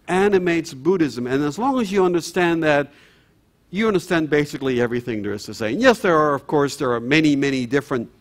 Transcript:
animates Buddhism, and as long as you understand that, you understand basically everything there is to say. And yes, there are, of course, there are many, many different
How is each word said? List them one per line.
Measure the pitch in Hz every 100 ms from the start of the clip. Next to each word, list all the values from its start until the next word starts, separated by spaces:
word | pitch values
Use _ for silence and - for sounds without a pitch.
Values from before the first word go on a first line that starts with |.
| -
animates | 185 202 196 175 165 -
Buddhism, | 135 151 190 147 117 123
and | 135
as | 147 147
long | 269 254
as | 196
you | 202
understand | 185 175 - 190 170 165
that, | 156 147 143 - - _ _ _ _ _ _
you | 185 220
understand | 185 - 170 151
basically | 147 147 139 135 123
everything | 120 120 123 110
there | 101
is | 101
to | -
say. | 107 110
And | 151
yes, | 254 220
there | 190 156
are, | 151
of | 135 -
course, | 151 139 -
there | 131
are | 117
many, | 120 156 156 139
many | 139 131
different | 120 139 135 127 - _